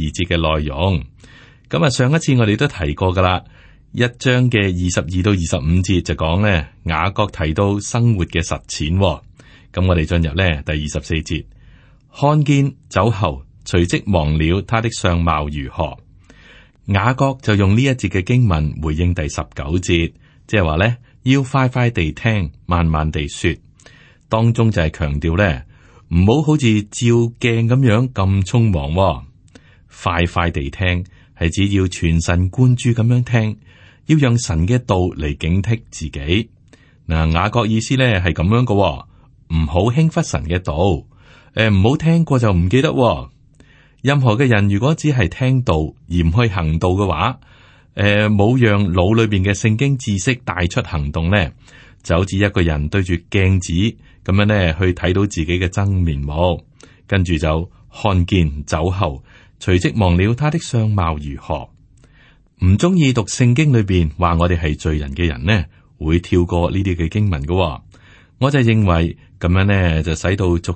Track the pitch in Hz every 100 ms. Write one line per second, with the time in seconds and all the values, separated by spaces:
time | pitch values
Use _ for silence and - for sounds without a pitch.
0 | 78 80 85 82 80 78 73 71 95 85
1 | - - - - - - - 151 156 127
2 | 127 165 - 127 107 104 143 - 76 73
3 | 92 92 92 90 - - - - _ -
4 | 123 - 131 123 123 113 98 90 90 90
5 | 73 92 104 98 80 90 73 90 92 90
6 | - 78 80 90 107 87 67 - 85 78
7 | 92 95 101 - 78 80 101 101 - 120
8 | 120 101 80 85 - 76 - - 76 87
9 | 95 73 - - - - - - 92 85
10 | 78 85 80 80 92 73 - 78 76 78
11 | - 80 - 78 - - - - - _
12 | _ - 143 151 143 143 139 - - 95
13 | 107 98 95 65 - - - 90 87 156
14 | - 87 76 78 80 95 90 113 117 -
15 | 95 85 85 76 76 73 65 - 80 -
16 | - - _ - - - - _ - 98
17 | 113 127 135 131 - 104 98 110 135 127
18 | 95 95 90 123 113 78 76 - 78 78
19 | 87 85 73 - 73 - 69 92 90 85
20 | 82 - _ _ - 107 82 78 110 120
21 | _ _ 127 139 131 135 127 127 120 98
22 | 78 - 117 107 76 - - 87 82 78
23 | 78 78 73 - 85 - _ _ - -
24 | - _ - 110 117 113 113 92 78 -
25 | 76 73 82 85 101 65 - - - -
26 | - 85 98 143 151 151 117 107 104 -
27 | 120 117 117 - 120 113 113 127 127 107
28 | 127 113 95 98 92 123 113 87 71 85
29 | 95 67 - _ _ - _ _ _ -
30 | - 85 87 - 87 80 69 - 92 87
31 | 92 - _ - 85 95 98 101 95 -
32 | 85 82 82 87 92 - 127 123 120 117
33 | 113 123 123 117 110 104 - - - _
34 | - 156 131 117 - 82 90 123 - 92
35 | 90 - 76 71 80 92 104 113 - -
36 | 78 71 71 107 226 _ _ _ _ _
37 | - 80 80 80 104 123 107 110 - 131
38 | 127 95 90 78 85 117 120 101 90 65
39 | - - - _ - 80 78 87 107 127
40 | 160 170 156 - 76 90 - 73 98 71
41 | - - - - _ - 110 98 107 151
42 | 156 165 160 131 113 90 90 127 151 135
43 | 117 73 - _ _ _ - _ _ _
44 | 127 143 127 107 135 107 101 98 131 160
45 | 151 123 87 - 127 131 123 80 78 -
46 | - 87 80 95 117 92 78 80 92 95
47 | 98 76 110 - - - - _ _ -
48 | 101 104 107 104 104 131 113 101 98 90
49 | 90 113 113 101 98 98 110 107 139 131
50 | 113 98 131 127 - 90 87 - 87 90
51 | 71 80 82 104 76 - - - - _
52 | - 87 98 98 101 101 85 73 76 101
53 | 95 85 - 101 95 95 - 85 113 -
54 | - - - 98 104 104 87 78 92 85
55 | 90 92 101 85 78 90 90 - 101 92
56 | 82 69 69 78 90 - - _ - -
57 | - 101 87 80 78 80 87 - - -
58 | 107 92 87 98 80 73 73 80 87 95
59 | 87 65 - - - - - 90 151 110
60 | 92 87 101 120 151 165 - 120 107 101
61 | 82 76 71 65 - 73 - _ _ _
62 | - _ _ _ _ - 92 101 175 185
63 | 139 117 92 - 123 123 151 120 95 92
64 | 78 - 87 82 90 85 80 73 85 76
65 | 69 69 85 69 76 107 80 _ _ -
66 | 78 87 - 92 87 90 82 92 95 87
67 | 82 107 101 76 71 92 82 62 - -
68 | - - _ - 135 135 117 110 98 85
69 | 85 - - - 87 95 98 98 87 80
70 | 82 78 90 101 90 85 -